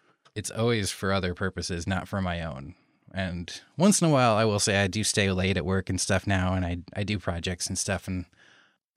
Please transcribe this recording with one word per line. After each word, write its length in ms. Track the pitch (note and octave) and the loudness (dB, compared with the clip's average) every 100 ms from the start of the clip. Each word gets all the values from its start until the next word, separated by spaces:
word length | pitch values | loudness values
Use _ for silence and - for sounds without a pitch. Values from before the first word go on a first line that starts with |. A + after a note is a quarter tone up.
| _ _ _ | _ _ _
it's 160 | - G2 | -10 -8
always 400 | - A#2 A#2 F#2+ | -2 0 0 -2
for 220 | - G2 | -4 -2
other 220 | G2 F2+ | 0 -2
purposes, 520 | F2 F#2+ F#2 - F2 F2+ | -4 -4 -4 -6 -4 -4
not 220 | F#2 - | -4 -4
for 140 | G#2 | -4
my 200 | F#2 E2+ | -2 -4
own. 320 | D#2+ C2+ C#2 - _ _ - | -6 -10 -14 -18 _ _ -12
And 460 | F#2 F2+ F2 E2+ - _ - | -6 -6 -6 -10 -14 _ 2
once 240 | G3 F#3+ | 4 6
in 80 | E3 | 4
a 20 | |
while, 260 | C#3 A#2+ G#2+ | 6 6 6
I 100 | A2+ | 4
will 120 | G#2 | 2
say 240 | - G2 | 2 4
I 40 | G2 | 2
do 180 | G2+ | 0
stay 260 | G#2 - G2 | 0 2 2
late 280 | F#2 F#2 F#2 | 2 2 0
at 80 | D#2+ | 0
work 240 | F#2+ - | -2 0
and 100 | F#2+ | -2
stuff 260 | - F#2+ - | 0 0 2
now, 280 | F#2+ F#2 | 0 2
and 100 | F#2 | 0
I, 140 | F2 F2 - - | 0 -4 -6 -6
I 60 | |
do 160 | G#2 G#2 | -4 -2
projects 480 | - E2+ D#2+ F2+ - | -2 -4 -4 -6 -6
and 120 | F#2+ | -4
stuff, 300 | - F#2 - | -2 -4 -4
and, 160 | F#2 - _ _ _ _ _ _ | -6 -6 _ _ _ _ _ _